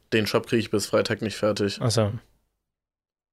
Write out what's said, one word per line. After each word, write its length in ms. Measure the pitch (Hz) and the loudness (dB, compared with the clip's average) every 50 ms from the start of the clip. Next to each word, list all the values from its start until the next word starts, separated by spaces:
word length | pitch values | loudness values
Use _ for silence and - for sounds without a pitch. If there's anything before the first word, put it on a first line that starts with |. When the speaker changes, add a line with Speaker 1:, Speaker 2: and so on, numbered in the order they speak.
| _ - - | _ -2 0
Speaker 1:
den 140 | 110 104 | 0 0
Shop 200 | - - 117 110 | 2 0 -2 -2
krieg 140 | - - 117 | 2 0 0
ich 100 | 104 - | 0 0
bis 160 | - 104 - | -2 -2 -2
Freitag 340 | - - 107 101 - 110 98 113 | 2 0 0 2 2 -2 -2 -4
nicht 140 | 104 - | -6 -6
fertig. 420 | - - 110 104 - 104 101 - - | -2 0 0 0 2 0 -2 -2 -2
Speaker 2:
Ach 100 | - 120 | -2 0
so. 220 | 101 117 107 101 107 110 - _ _ _ _ _ _ _ _ _ _ _ _ _ _ _ _ _ _ _ _ _ | 2 2 2 0 0 -6 -10 _ _ _ _ _ _ _ _ _ _ _ _ _ _ _ _ _ _ _ _ _